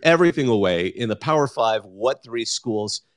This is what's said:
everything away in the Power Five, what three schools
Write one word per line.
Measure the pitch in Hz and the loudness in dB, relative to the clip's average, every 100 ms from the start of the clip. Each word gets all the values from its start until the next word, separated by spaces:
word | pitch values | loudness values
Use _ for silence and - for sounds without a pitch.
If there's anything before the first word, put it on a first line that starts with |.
everything | 165 170 175 160 131 | 4 4 4 2 0
away | 107 95 87 90 | 2 2 0 -2
in | - 117 | -4 -6
the | 104 | -4
Power | 156 156 139 | -2 0 0
Five, | - 113 110 | 0 0 -2
what | 98 95 120 139 | -6 -4 -2 -2
three | 120 117 110 | -8 -8 -6
schools | - 123 107 107 - - | -6 -4 -4 -6 -8 -12